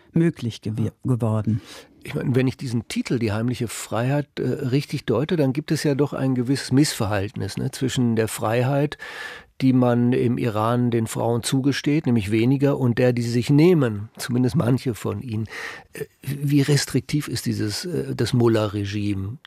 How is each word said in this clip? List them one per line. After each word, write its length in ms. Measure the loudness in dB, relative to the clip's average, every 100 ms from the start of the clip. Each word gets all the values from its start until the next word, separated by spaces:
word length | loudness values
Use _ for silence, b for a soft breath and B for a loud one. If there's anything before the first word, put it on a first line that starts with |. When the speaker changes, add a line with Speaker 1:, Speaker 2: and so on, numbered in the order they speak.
| b
Speaker 1:
möglich 480 | 2 2 0 -6 -6
gew-, 240 | -6 -2 -4
Speaker 2:
Ja. 60 | -2
Speaker 1:
geworden. 560 | -2 0 2 2 0 -2 B B B _
Speaker 2:
Ich 120 | -10 -4
meine, 180 | 0
wenn 140 | 2 0
ich 80 | -2
diesen 320 | -4 -6 -4
Titel, 320 | -6 -2 -2
Die 140 | 0
heimliche 340 | 0 -2 -2 -6
Freiheit, 720 | -6 -6 -2 0 -2 -4 -4
äh, 40 |
richtig 600 | -4 -2 0 -2 -2 -4
deute, 320 | 0 0 2 2
dann 160 | 2
gibt 180 | 0 -2
es 140 | -2
ja 120 | 0 2
doch 180 | 0
ein 200 | 0 0
gewisses 380 | 0 0 -2 2
Missverhältnis, 840 | 4 4 0 -2 -2 -2 -6 -6 -4
ne, 140 | -6
zwischen 440 | -2 -2 0 2 2
der 140 | 0
Freiheit, 680 | -2 -2 0 2 0 0 -4 B B B B B 0
die 140 | 4
man 400 | 4 4 4 2
im 240 | 2 2 0
Iran 540 | -2 0 0 2 2
den 160 | 0 -2
Frauen 360 | -2 -2 -2
zugesteht, 640 | 0 0 0 0 0 0 2
nämlich 260 | 0 2
weniger, 480 | 2 2 2 2 2
und 200 | 0 2
der, 120 | 2
die 100 | 2
sie 100 | 0
sich 180 | 0 4
nehmen, 580 | 6 6 6 2 -2 -8 -10
zumindest 400 | -4 0 2 2
manche 380 | 2 0 -2
von 280 | -4 -6 -6
ihnen. 260 | -6 -6 -6 B B B B
Äh, 140 | -14 -14 _
wie 400 | -10 -4 2 2
restriktiv 640 | 4 2 2 -2 0 -2 -2
ist 180 | -6 -4
dieses, 360 | -2 -4 -4
äh, 320 | -6 -6 -4 -4
das 160 | 0
Mullah-Regime 1080 | 4 4 4 2 -2 -4 -2 -2 -2 -6 -8